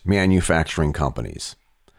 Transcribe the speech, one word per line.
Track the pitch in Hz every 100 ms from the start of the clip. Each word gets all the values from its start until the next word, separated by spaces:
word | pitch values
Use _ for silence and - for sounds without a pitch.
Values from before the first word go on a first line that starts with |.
manufacturing | - 98 95 92 85 82 80 - 76
companies. | 76 69 60 53 50 - - _ _ _